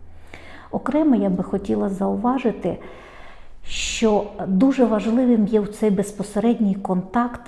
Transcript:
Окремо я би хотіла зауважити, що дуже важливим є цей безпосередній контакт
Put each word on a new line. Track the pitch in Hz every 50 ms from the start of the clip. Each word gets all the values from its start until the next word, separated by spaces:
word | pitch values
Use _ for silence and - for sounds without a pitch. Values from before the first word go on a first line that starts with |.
| - - - - - - - - - - - - - -
Окремо | - 196 - - 285 302 320 302 240
я | 202 196 190
би | 185 185 185
хотіла | - 214 196 202 214 220 208 208 202
зауважити, | 196 185 196 196 196 196 220 247 262 262 - 220 196 - - 175 - - - - - - - - - - - - - - - - - - -
що | - - - - - - - 233 220 208 196 - - - - 175
дуже | 185 190 185 269 269 262 262 240
важливим | 220 220 208 190 220 226 254 254 247 240 220 208
є | 185 214 214 196
цей | 202 - - 220 214
безпосередній | 190 202 185 - - - 190 - - 208 208 240 233 233 214 196 196
контакт | - - - 185 185 185 - - 240 240 247 247 - -